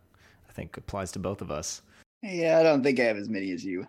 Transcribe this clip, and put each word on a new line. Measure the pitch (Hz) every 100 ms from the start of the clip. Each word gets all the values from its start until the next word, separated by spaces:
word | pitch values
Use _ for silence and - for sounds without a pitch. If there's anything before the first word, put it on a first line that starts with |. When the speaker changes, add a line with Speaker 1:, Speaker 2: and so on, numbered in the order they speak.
| _ _ _ _ _
Speaker 1:
I |
think | - 82 -
applies | - 101 92
to | 101
both | 92 101
of | 87
us. | 73 - - - _ _ _ 214
Speaker 2:
Yeah, | 180 165 165
I |
don't | 165 143
think | 135 127
I |
have | 120 104
as | 101
many | 104 95
as | 85 98
you. | 92